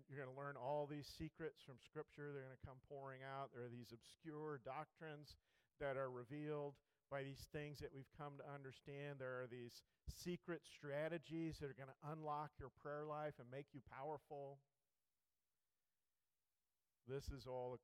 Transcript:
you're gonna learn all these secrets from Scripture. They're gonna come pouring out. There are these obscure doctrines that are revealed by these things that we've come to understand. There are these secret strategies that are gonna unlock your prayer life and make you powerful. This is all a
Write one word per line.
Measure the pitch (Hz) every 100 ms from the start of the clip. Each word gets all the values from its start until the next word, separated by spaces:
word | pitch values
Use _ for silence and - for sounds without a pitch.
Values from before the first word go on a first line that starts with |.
| 135
you're | 139
gonna | 127 131
learn | 143 135
all | 127 147 143
these | 147
secrets | 139 - 160 - 156 -
from | - 123
Scripture. | - 151 147 - 147
They're | 143 131
gonna | 131 143
come | 131 -
pouring | 139 135 131
out. | 135 135 139
There | 123 120
are |
these | 120 117
obscure | 113 - - 160 151 156 143
doctrines | 131 139 151 - 160 147 143 - _ _ _ -
that | 143 131
are | 131
revealed | 123 120 151 151 147 143 139 _ _ -
by | 139
these | 139 135 -
things | 151 147 139
that | 143
we've | 135 131 -
come | 147 143
to | 143
understand. | 143 135 - - 143 143 139
There | 127 127
are | 127
these | 123 120 - - _ -
secret | - 175 175 - 160
strategies | - - 147 143 156 165 131 165 160 -
that | 143
are | 131
gonna | 135 - 151 160
unlock | 151 147 151 -
your | 135 -
prayer | 147 147
life | 151 151 151 139
and | 123
make | 135 139 139
you | -
powerful. | 120 147 147 - 143 139 139 _ _ _ _ _ _ _ _ _ _ _ _ _ _ _ _ _ _ _ _ _ _ _ _
This | 120 135 -
is | 139
all | 131 127 123
a | 120